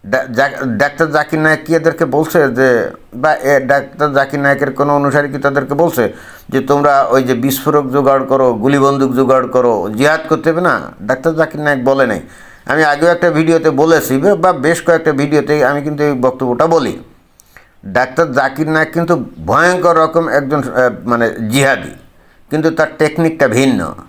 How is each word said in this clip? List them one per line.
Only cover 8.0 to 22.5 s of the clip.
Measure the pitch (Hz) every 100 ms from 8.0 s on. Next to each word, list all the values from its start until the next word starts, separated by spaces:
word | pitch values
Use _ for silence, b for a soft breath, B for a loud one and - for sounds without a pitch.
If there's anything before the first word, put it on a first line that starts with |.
| 135 135 135
করো, | 135 131
গুলি | 110 120 143
বন্দুক | 135 139 135
জোগাড় | 127 127 131 123
করো, | 123 123 107 92 107
জিহাদ | 143 156 -
করতে | 160 160
হবে | 165
না? | 175 117 69 -
ডাক্তার | 101 131 165
জাকির | 160 156 147
নায়েক | 151 139
বলে | 123 135 123
নাই। | 95 - B B B -
আমি | 143
আগেও | 156 143 165
একটা | 175 175
ভিডিওতে | 156 160 165 160
বলেছি | 135 160 160 - 135
বা, | 175
বা | 190 180
বেশ | 170 139 170
কয়েকটা | - 160 160
ভিডিওতে | 139 143 151 143 151
আমি | 156 143
কিন্তু | 147 147
এই | 147
বক্তব্যটা | 135 127 127 127 123 160
বলি। | 165 120 - - _ _ _ b b b b 98
ডাক্তার | 110 131 - 165
জাকির | 123 135 135 156
নায়েক | 160 156
কিন্তু | 170 170 170 110 - 80
ভয়ঙ্কর | 127 170 180 170 165
রকম | 160 165 165
একজন, | 131 135 147
আহ, | 127 123 127 107 -
মানে | 120 113 - 110
জিহাদি, | 127 135 117 73 - - b b b _